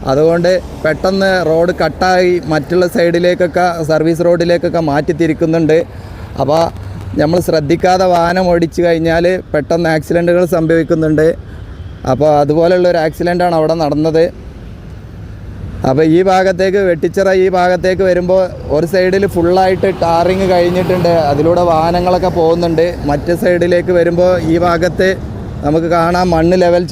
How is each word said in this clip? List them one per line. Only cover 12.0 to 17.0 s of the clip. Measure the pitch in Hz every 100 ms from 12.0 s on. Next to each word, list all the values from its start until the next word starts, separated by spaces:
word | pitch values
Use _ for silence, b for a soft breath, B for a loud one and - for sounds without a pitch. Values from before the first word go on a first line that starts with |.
| -
അപ്പോൾ | 131 151 147
അതുപോലെയുള്ളൊരു | 143 151 170 180 175 170 160
ആക്സിഡൻ്റാണ് | 156 175 175 175 165
അവിടെ | 156 165
നടന്നത്. | 151 147 160 160 175 - - - - - - - - - - - - - - - 135
അപ്പോൾ | 131 160 165
ഈ | 190
ഭാഗത്തേക്ക്, | 185 190 180 190 190 196
വെട്ടിച്ചിറ | 170